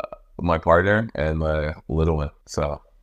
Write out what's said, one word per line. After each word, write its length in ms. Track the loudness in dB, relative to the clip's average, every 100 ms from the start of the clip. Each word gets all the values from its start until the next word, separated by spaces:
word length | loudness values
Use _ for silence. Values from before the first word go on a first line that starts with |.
| -10 -16 _ -6
my 160 | -2 0
partner 520 | 4 4 4 2 0
and 240 | -2 -2 0
my 360 | -2 -2 -4 -8 -4
little 280 | 0 2 0
one. 140 | -4 -10 -10
So. 340 | -4 -4 -6 -12 _